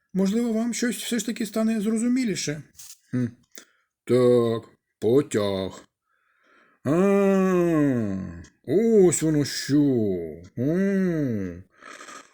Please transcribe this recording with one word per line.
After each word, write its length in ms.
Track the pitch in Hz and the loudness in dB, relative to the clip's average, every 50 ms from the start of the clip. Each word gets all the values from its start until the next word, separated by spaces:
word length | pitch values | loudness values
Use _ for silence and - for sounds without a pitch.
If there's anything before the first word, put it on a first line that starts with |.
| _ _ - | _ _ -2
Можливо, 380 | 185 196 190 208 233 240 233 | -2 0 0 0 0 0 0
вам 220 | 214 220 233 240 226 | -2 -2 -2 -2 -2
щось 220 | - 240 247 196 | -2 -2 -4 -4
все 220 | - - - 233 233 | -6 -6 -4 -4 -4
ж 80 | - | -4
таки 200 | - 220 - 226 | -4 -6 -6 -6
стане 340 | - - 220 220 220 226 220 | -4 -2 -2 0 0 0 0
зрозуміліше. 800 | 196 220 226 214 233 247 247 262 247 208 175 - - 147 147 151 - _ _ - - - - _ _ - | -2 -2 -2 0 0 0 0 0 0 -2 -4 -4 -4 -6 -6 -8 -10 _ _ -20 -20 -20 -20 _ _ -6
Хм. 160 | - 127 123 117 - _ _ _ - - - _ _ _ _ _ _ _ - | -4 -4 -4 -4 -6 _ _ _ -20 -20 -20 _ _ _ _ _ _ _ -2
Так, 580 | - 120 127 123 123 123 120 117 117 113 110 - - _ _ _ _ _ - | 0 2 4 4 6 4 4 2 2 -2 -4 -8 -14 _ _ _ _ _ -2
потяг. 840 | - 107 123 143 143 - - 110 104 101 98 95 95 92 - - - _ _ _ _ _ _ _ _ _ _ _ _ _ _ _ _ _ _ _ - | 0 2 2 2 2 0 -2 -2 -2 -2 -2 -4 -6 -6 -10 -14 -20 _ _ _ _ _ _ _ _ _ _ _ _ _ _ _ _ _ _ _ -4
А, 1300 | 127 156 175 196 202 196 202 196 196 196 190 190 185 180 180 175 170 165 151 147 139 127 120 110 101 95 95 92 90 85 85 85 - _ _ - | -2 0 2 2 4 4 4 4 2 2 2 2 2 2 2 2 2 2 2 2 2 2 0 -2 -2 -4 -6 -8 -10 -12 -14 -18 -20 _ _ -6
ось 560 | - 143 196 226 226 226 208 185 175 143 - | 0 0 2 4 4 6 6 6 6 4 2
воно 220 | 156 160 156 147 139 | 0 0 2 0 0
що. 720 | - - - - - 139 151 147 143 131 117 107 101 92 87 82 78 76 85 90 - - 113 | -2 -4 -8 -2 0 2 4 4 4 2 2 0 0 -2 -4 -6 -8 -12 -14 -18 -14 -8 -4
М. 1040 | 123 147 165 190 196 196 196 190 190 180 165 156 147 127 110 101 95 90 85 90 95 _ _ _ - - - - - - - - - _ | -2 -2 0 0 0 0 0 0 0 0 0 -2 -2 -2 -2 -4 -4 -6 -8 -12 -16 _ _ _ -20 -20 -20 -20 -20 -20 -20 -20 -20 _